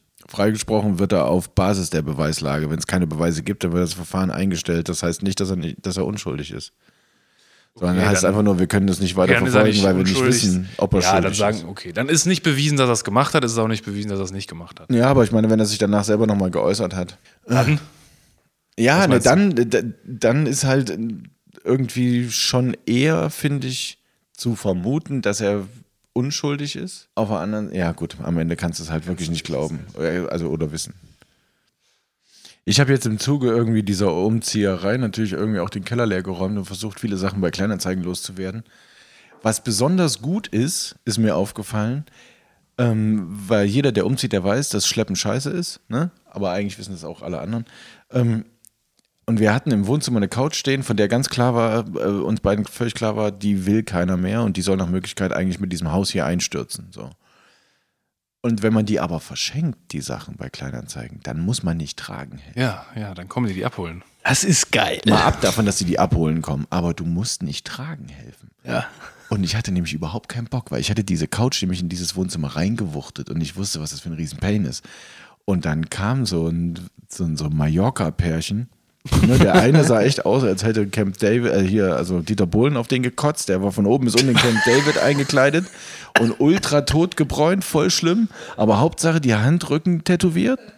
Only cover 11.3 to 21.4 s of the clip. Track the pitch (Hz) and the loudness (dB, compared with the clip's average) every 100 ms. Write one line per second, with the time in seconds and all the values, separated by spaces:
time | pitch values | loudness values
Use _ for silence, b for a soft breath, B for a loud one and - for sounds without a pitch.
11.3 | 101 104 107 82 98 90 85 135 160 175 | 2 0 0 -6 -12 -10 -6 0 2 2
12.3 | 180 165 139 147 143 127 113 - 107 143 | 2 2 2 2 2 2 2 2 2 2
13.3 | 160 120 113 110 110 - 101 104 98 92 | 2 0 0 0 0 -4 -6 -4 -4 -6
14.3 | 95 - 85 87 - 80 120 127 135 107 | -8 -12 -14 -16 -18 0 4 6 6 6
15.3 | 113 110 110 107 101 101 104 101 107 110 | 4 4 4 2 2 2 2 2 2 4
16.3 | 101 92 90 - 101 95 92 87 - b | 2 2 2 0 0 -2 -4 -8 -10 b
17.3 | b - 123 127 151 b b b b b | b 0 2 4 2 b b b b b
18.3 | b _ _ _ - 117 160 190 127 120 | b _ _ _ 2 4 6 6 6 6
19.3 | 160 202 123 120 113 113 - - 117 117 | 6 4 2 2 2 0 -8 -14 0 2
20.3 | 135 151 139 135 135 120 87 113 104 - | 2 0 0 2 2 0 -4 -6 -8 -14
21.3 | _ | _